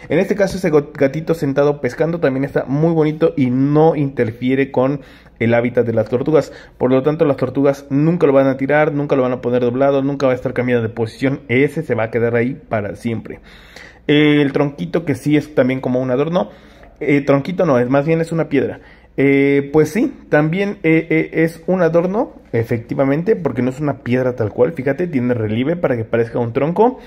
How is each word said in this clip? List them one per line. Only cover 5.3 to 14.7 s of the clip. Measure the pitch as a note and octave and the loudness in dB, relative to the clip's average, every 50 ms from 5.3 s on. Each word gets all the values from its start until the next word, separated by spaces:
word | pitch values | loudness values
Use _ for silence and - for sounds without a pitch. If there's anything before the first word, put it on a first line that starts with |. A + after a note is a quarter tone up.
| - - | -8 -4
el | A#2 A#2 A#2 | 0 2 2
hábitat | A#2+ A#2+ B2 B2 C3 A#2+ | 2 2 2 2 0 0
de | A#2 | 2
las | A2 A2+ A2 - | 2 0 0 0
tortugas. | B2 A#2+ C#3 D#3 D#3 E3 E3+ - - - - - - - | -2 -2 0 2 2 2 2 0 -4 -20 -20 -20 -8 -4
Por | B2 B2+ | 0 2
lo | C3 C3 C3 | 2 2 2
tanto, | D3+ D3+ D#3+ E3+ | 0 0 2 2
las | D3 C3+ | 0 0
tortugas | - C#3 B2 - C#3 C#3 C#3+ C#3 - - - | 0 -2 -4 -2 0 0 0 0 -2 -4 -4
nunca | C3+ C#3 D3+ E3 F3 F3 D#3+ | 0 0 2 2 2 2 2
lo | C#3+ | 4
van | C3+ C#3 C3+ C3+ | 4 4 4 2
a | C3 | 2
tirar, | C3+ C3+ C3+ D3 D3+ D#3 D3+ D3 | 0 0 0 2 2 2 2 0
nunca | D3 C#3+ C#3+ C#3+ C#3 | -2 -2 0 0 2
lo | B2+ | 2
van | B2 B2+ | 0 -2
a | A#2 | -2
poner | - B2 B2 B2 | -2 -2 0 0
doblado, | B2 A#2+ A#2+ C3 C#3 C#3 C#3 C3+ C3+ | 2 0 2 2 2 2 2 2 0
nunca | C#3 C#3+ C3+ C#3 | -2 -2 0 0
va | C3 | 0
a | B2+ | 0
estar | B2 - C3 A#2+ | 0 -2 -4 -4
cambiando | B2 B2 B2+ B2 A#2+ A2+ A2 | -2 -2 0 0 0 0 -2
de | A2 | -4
posición. | A#2 A2+ A2 - - C3+ C3+ C#3 C#3+ - - | -4 -6 -6 -4 -2 -2 -2 -2 -2 -4 -2
Ese | A#2 B2+ C#3+ D3 C#3+ D#3+ D#3 | 0 2 2 2 0 -4 -6
se | - A#2+ | -4 -2
va | A2 A2+ | -2 -2
a | A2+ | -2
quedar | - A#2 A#2 A#2 A#2 A#2+ | -2 -2 0 0 0 0
ahí | A#2 B2+ C#3 - - - | 0 -2 -4 -8 -8 -6
para | A#2 G#2+ G#2 G2+ - | -6 -4 -4 -6 -8
siempre. | - - A#2 A2+ G#2+ - - - - - - - - - - - - - - - - - - | -8 -6 -6 -6 -6 -8 -10 -14 -16 -18 -20 -20 -20 -20 -20 -20 -20 -20 -20 -20 -8 -2 0
El | D3 D3 D3+ D3 D3 D3 D3 C#3 C#3 | 2 4 4 4 4 4 2 2 2
tronquito, | C#3+ C#3+ D3 | 0 0 -2